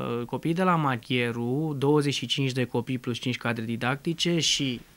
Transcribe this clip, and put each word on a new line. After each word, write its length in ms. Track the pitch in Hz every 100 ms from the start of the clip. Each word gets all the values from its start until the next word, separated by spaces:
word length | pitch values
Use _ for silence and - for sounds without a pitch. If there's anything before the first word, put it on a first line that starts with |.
| 127 120
uh, 60 | 120
copiii 280 | 127 156
de 100 | 165
la 120 | 185 170
Magheru, 1000 | 147 120 - 127 120 117 120 135 160 143
douăzeci 360 | 139 151 143
și 120 | 131 135
cinci 260 | - 135
de 120 | 127
copii 340 | 123 123 113 127
plus 200 | - 117
cinci 200 | 135 120
cadre 260 | 120 117
didactice, 760 | 113 117 120 139 - 165 175 170
și 420 | 151 - 139 120 -